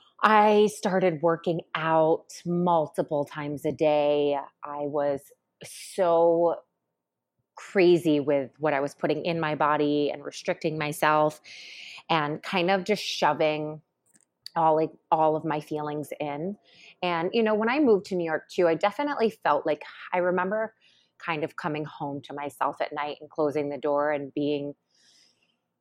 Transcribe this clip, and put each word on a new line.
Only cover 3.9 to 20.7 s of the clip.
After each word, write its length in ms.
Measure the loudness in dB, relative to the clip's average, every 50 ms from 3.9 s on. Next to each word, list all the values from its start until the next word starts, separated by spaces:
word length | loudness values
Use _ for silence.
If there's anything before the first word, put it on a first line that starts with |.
| 4 4 2 2 2 2 2 0 0 -2 -6 -10 _ _ -14
I 240 | -12 -10 -8 -8
was 460 | -4 -2 -2 -2 -2 -2 -4 -8 -14 -20 _ _ _ _ _ -20
so 1000 | -20 -18 -18 -18 -12 -4 0 2 2 4 4 6 4 4 4 4 2 0 -2 -8 _ _ _ _ _ _ _ _ _ _ _ _ _ _ _ _ _ _
crazy 640 | -20 -20 -4 2 4 6 6 6 6 4 2 2 2
with 300 | 2 2 0 0 0 -4 -8 _
what 160 | -2 -2 0
I 60 | 0
was 140 | -2 -4 -4
putting 300 | _ -2 -2 -2 -2 -2
in 160 | -4 -2 -2
my 140 | -2 -4 -2
body 560 | 0 2 2 2 2 2 2 2 0 0 -2
and 140 | -4 -6 -10
restricting 540 | -12 -14 -8 -6 -6 -6 -4 -4 -4 -4 -2
myself 640 | -4 -6 -4 0 2 2 4 4 2 0 0 -6 _ -20 -20 -20 -20 -20 -20 -20 -20 -20 -20 -20 -4 -2
and 340 | -2 0 0 -2 -4 -6 -8
kind 280 | -4 -4 -2 0 0
of 140 | 0 0 0
just 180 | -2 -4 -4 -4
shoving 800 | -8 -4 0 0 0 2 2 0 0 0 -2 -6 -8 -10 -12 -16 _ _ _ _ _ _ _ _ _ _ _ _ -10 _
all, 200 | 0 2 2 4
like, 160 | 2 0 -2 -4 _ _ _
all 260 | 0 2 4 2 2
of 80 | 0 -2
my 160 | -4 -4 -4
feelings 500 | -6 -6 -8 -6 -6 -6 -6 -8 -8 -10 -8 -8
in. 360 | -8 -6 -6 -6 -8 -8 -8 -10 _ _ _ _ -20 -20 -12 _ -4
And, 280 | -2 -2 -2 -2 -2 0
you 100 | 0 0
know, 120 | 2 0
when 140 | 0 0 0
I 100 | 0 2
moved 260 | 4 4 4 2 2
to 80 | -2 -4
New 80 | -4 -2
York 240 | -2 -4 -4 -6 _
too, 180 | -2 2 2 2
I 60 | 2
definitely 540 | 2 0 -2 0 0 -4 -4 -2 -2 -2 -2
felt 360 | -2 -2 _ 0 0 0 0
like, 160 | -2 -4 -4 -6 -14 -18 -18 -10 -4 -2
I 60 | -2
remember 560 | 0 0 0 0 -2 -2 -4 -4 -6 -6